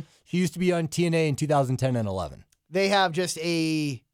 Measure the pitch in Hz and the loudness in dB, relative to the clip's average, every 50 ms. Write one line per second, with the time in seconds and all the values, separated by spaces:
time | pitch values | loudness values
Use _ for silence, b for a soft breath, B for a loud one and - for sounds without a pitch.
0 | 156 b b b b - - 175 185 156 - 170 180 180 175 170 165 143 - 170 | -6 b b b b -4 -2 0 0 0 -2 -2 0 0 0 0 0 -2 0 0
1 | 175 170 165 165 160 151 139 - 156 143 151 143 135 123 131 - 131 131 127 117 | 0 2 2 2 2 2 0 0 0 2 4 2 2 2 0 0 0 0 0 0
2 | 110 101 95 92 87 71 65 - - _ _ _ _ - 156 190 196 196 202 196 | -2 -2 -4 -4 -6 -8 -10 -16 -20 _ _ _ _ -4 -2 0 2 2 4 4
3 | 190 180 151 180 180 170 - 160 160 170 170 165 160 160 160 156 151 143 131 113 | 2 2 0 -2 -4 -4 -4 -4 -4 -2 0 0 0 0 0 -2 -2 -4 -6 -8
4 | _ _ | _ _